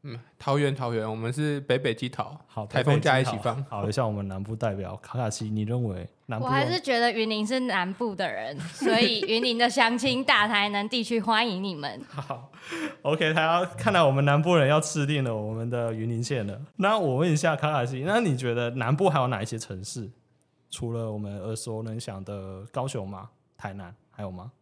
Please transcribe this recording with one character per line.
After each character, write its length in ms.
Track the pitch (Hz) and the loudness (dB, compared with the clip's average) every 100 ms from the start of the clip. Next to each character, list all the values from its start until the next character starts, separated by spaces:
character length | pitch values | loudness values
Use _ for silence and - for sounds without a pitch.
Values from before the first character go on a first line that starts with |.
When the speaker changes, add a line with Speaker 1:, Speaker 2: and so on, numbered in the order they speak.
Speaker 1:
嗯， 140 | 143 120 - _ | -12 -14 -14 _
桃 220 | - 139 | 0 2
园， 160 | 143 139 | 2 0
桃 180 | 123 | -2
园， 160 | 117 110 | -2 -2
我 60 | 110 | -4
们 180 | 113 | -4
是 260 | 123 151 143 | -2 -2 -2
北 140 | 139 123 | 0 2
北 120 | 135 | 2
基 160 | 113 123 | -2 -4
桃， 320 | - 104 151 - | -4 -8 -8 -12
Speaker 2:
好， 200 | - 101 | -8 -2
Speaker 1:
台 160 | 131 | 0
风 180 | 127 123 | 4 4
加 180 | 147 131 | 6 4
一 40 | |
起 80 | 127 104 | 4 0
放。 140 | 120 120 | -2 -4
Speaker 2:
北 60 | |
北 20 | |
基 60 | 139 | -6
桃。 60 | 107 | -4
好， 80 | 101 | -2
一 20 | |
下 140 | 107 120 | 0 0
我 60 | |
们 160 | 101 98 | -2 -4
南 140 | 95 | -6
部 140 | 101 110 | -6 -4
代 180 | 113 98 | -2 -4
表 200 | 92 95 | -8 -10
卡 200 | - 123 | -8 -4
卡 100 | 117 | -4
西， 220 | - 107 | -4 -4
你 140 | 107 | -2
认 200 | 107 123 117 | 0 0 -2
为 220 | 87 - _ - | -4 -10 _ -8
南 120 | 113 | -4
部 60 | 254 | 0
有？ 60 | |
Speaker 3:
我 40 | 269 | 2
还 160 | - | 2
是 80 | 359 | -2
觉 200 | 277 240 | 0 2
得 120 | 240 | 2
云 160 | 220 220 | 2 0
林 180 | 214 214 | 0 0
是 160 | 262 | 0
南 300 | 254 190 180 190 | 0 0 -2 -2
部 180 | 240 | -4
的 180 | 185 180 | -2 -4
人， 260 | 101 110 143 | -4 -8 -8
所 380 | 160 - 262 220 | -10 -2 2 4
以 220 | 240 220 | 4 2
云 200 | 190 226 | 0 0
林 160 | 247 233 | 0 2
的 100 | 240 | 2
乡 300 | 254 226 233 | 6 4 4
亲， 260 | 262 254 | 0 0
大 240 | 269 240 208 | 4 4 4
台 220 | 208 208 | 2 2
南 180 | 202 208 | 0 -2
地 160 | 247 | -2
区 160 | 220 233 | 0 -2
欢 300 | 202 220 240 | 2 2 2
迎 140 | 185 | -2
你 100 | 196 | -4
们。 260 | 160 143 110 - | -6 -6 -8 -12
Speaker 2:
好， 440 | 143 - 123 123 - - - 302 - | -12 -8 -10 -10 -20 -10 -8 -8 -4
OK， 320 | 139 156 160 | -2 2 2
他 80 | 160 | 2
要， 240 | 160 170 180 | 4 2 2
看 260 | - - | 0 4
来 120 | 190 | 6
我 80 | 151 | 6
们 120 | 135 | 6
南 160 | 143 147 | 6 6
部 160 | 160 175 | 6 6
人 140 | 135 | 6
要 100 | 151 | 4
吃 240 | 156 156 | 2 -2
定 200 | 143 151 | 0 0
了 120 | 127 110 | 0 -2
我 160 | 107 | -4
们 160 | 110 117 | -4 -2
的 240 | 120 117 | -2 -2
云 160 | 110 113 | -2 -2
林 160 | 113 | -2
县 220 | 120 135 104 | -2 -2 -2
了。 160 | 104 143 - | -6 -12 -2
那 200 | 196 220 | 2 2
我 160 | 160 127 | 2 2
问 140 | 175 | 2
一 60 | 151 | 4
下 200 | 165 151 | 2 2
卡 160 | 151 | 0
卡 120 | 151 | 0
西， 200 | 120 131 151 | -2 -2 0
那 140 | 214 | 2
你 180 | 214 127 | 2 2
觉 160 | 127 | 0
得 160 | 117 120 | 0 0
南 260 | 127 117 143 | 0 0 4
部 140 | 190 | 4
还 100 | 147 | 4
有 60 | 123 | 0
哪 160 | 110 | -2
一 40 | 107 | -4
些 100 | 113 | -6
城 260 | - 92 | -8 -10
市？ 240 | 101 127 104 - _ _ _ _ _ | -8 -10 -10 -14 _ _ _ _ _
除 220 | - 117 | -8 -6
了 180 | 117 113 | -4 -4
我 80 | 107 | -4
们 220 | 104 101 | -6 -6
耳 160 | 101 110 | -6 -6
熟 260 | - 110 | -6 -6
能 160 | 113 110 | -6 -8
详 240 | 120 98 95 | -8 -10 -8
的 360 | 101 95 95 104 | -10 -10 -12 -8
高 120 | - 131 | -4 -4
雄 220 | 131 95 | -4 -6
吗？ 220 | 98 107 _ _ _ | -10 -14 _ _ _
台 160 | 104 | -10
南 220 | 98 90 107 _ | -10 -14 -18 _
还 100 | - | -12
有 80 | 101 | -10
吗？ 220 | 90 107 _ | -10 -14 _